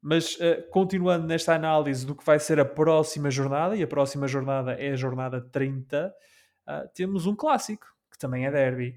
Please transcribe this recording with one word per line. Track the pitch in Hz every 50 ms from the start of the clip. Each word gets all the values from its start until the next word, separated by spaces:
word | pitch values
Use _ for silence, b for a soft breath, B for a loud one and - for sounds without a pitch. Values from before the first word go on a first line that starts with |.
| - 147
Mas, | 156 165 160 - - -
eh, | 170 170 165 - - -
continuando | - 190 190 185 196 190 180 185 180 170 165
nesta | 160 165 160 - - 165
análise | 160 156 160 156 156 147 143 139 131 127
do | 135 147
que | - -
vai | - 151 151
ser | 151 - 160 151
a | 139
próxima | 139 - - 156 156 160 156 156 151 - 147 143 143
jornada, | 131 131 139 139 139 143 160 180 214
e | 214
a | 165 -
próxima | 147 143 139 135 - 143 139 135
jornada | 127 139 131 135 135 135 131 127 123
é | - 135 139
a | 139
jornada | 131 131 131 127 131 131 131 127 127
trinta, | 123 127 - 139 135 135 135 135 131 _ - 143 160 196 - b b b b b b b b b b -
ah, | 143 147 135 - _
temos | - 180 185 196 190 165
um | 190 208
clássico, | 208 - 311 285 226 - - 214 214 - - _ _ _ _
que | _ _
também | - 135 127 127 127
é | 135
derby. | 143 147 135 131 127 123 123 123 123